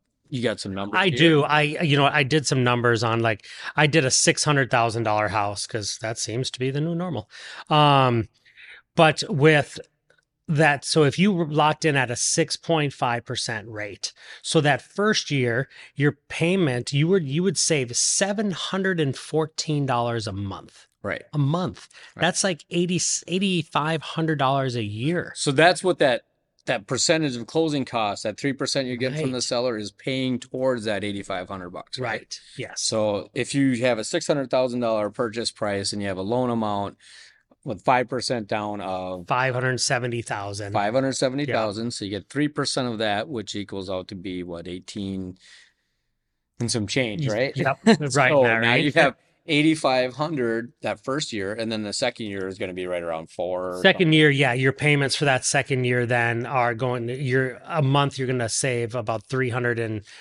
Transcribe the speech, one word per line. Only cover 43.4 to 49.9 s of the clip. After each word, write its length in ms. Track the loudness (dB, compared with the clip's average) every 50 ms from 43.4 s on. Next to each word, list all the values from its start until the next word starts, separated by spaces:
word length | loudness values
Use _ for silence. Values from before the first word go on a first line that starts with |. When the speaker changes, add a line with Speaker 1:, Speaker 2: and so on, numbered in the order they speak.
| -8 -8 -8
Speaker 1:
equals 340 | -8 -8 -8 -8 -8 -6 -6
out 180 | -6 -6 -6 -8
to 60 | -12
be, 280 | -10 -10 -8 -8 -8 -8
what, 240 | -8 -10 -10 -10
eighteen 720 | -10 -12 -12 -12 -12 -10 -8 -6 -6 -6 -6 -8 -8 -12 -16 -20 -20 -20 -20 -20 _ _ _ _ _ _ _ _ _ _ _ _ _ _ _ _ _ _ _
and 100 | -6 -4
some 160 | -2 -4 -4
change, 380 | -2 -2 -2 -2 -2 -2 -4 -2
Speaker 2:
Yes. 100 | -2 0
Speaker 1:
right? 240 | 0 -2 -2 -2
Speaker 2:
Yep. 200 | -2 -2 -2 -2 2
Speaker 1:
<laughs> 40 | 4
Speaker 2:
Right 160 | 4 4 4
in 100 | 2 0
Speaker 1:
So 320 | 2 2 4 4 6 6 6
Speaker 2:
that 180 | 6 4 4
Speaker 1:
now 120 | 4 2 2
you 80 | 4 2
Speaker 2:
range. 100 | 2 4
Speaker 1:
have 200 | 4 4 4 2 -4 _ _ _ _ _
eighty-five 640 | 0 2 4 4 4 2 2 2 2